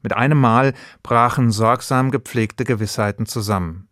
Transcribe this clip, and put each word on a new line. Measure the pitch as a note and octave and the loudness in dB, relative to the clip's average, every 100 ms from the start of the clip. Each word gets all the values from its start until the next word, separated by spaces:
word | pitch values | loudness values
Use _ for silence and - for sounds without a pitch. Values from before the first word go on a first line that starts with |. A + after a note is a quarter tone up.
Mit | - | -4
einem | G2 C3 D3+ | 0 2 4
Mal | B2 A2+ C3+ C3 - - | 4 4 2 -2 -16 -20
brachen | - A#2+ A#2+ B2+ A#2+ | -2 2 2 2 0
sorgsam | G#2+ A2+ B2+ - C3 C3 | 2 2 0 0 0 0
gepflegte | B2+ - A#2+ A2 - | -2 -4 -4 -4 -4
Gewissheiten | B2 A2 G#2+ - G#2 G2+ A2+ | -4 -2 -4 -2 -4 -2 -6
zusammen. | A#2 G#2 G2+ E2+ E2+ - | -4 -2 -2 -4 -8 -18